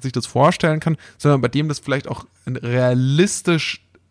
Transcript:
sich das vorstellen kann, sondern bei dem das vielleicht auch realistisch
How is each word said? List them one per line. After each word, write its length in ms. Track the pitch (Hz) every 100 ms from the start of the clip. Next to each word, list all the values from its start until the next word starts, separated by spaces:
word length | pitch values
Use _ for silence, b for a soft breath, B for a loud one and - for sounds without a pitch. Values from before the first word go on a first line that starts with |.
sich 120 | 131
das 140 | 123 -
vorstellen 520 | 131 143 175 170 156
kann, 160 | 165 160 B -
sondern 240 | 151 143
bei 80 | 120
dem 200 | 139 151
das 100 | 143
vielleicht 280 | - 135 -
auch 180 | - - _ -
realistisch 1400 | 127 117 123 127 127 131 143 202 - - 165 - - _ _ _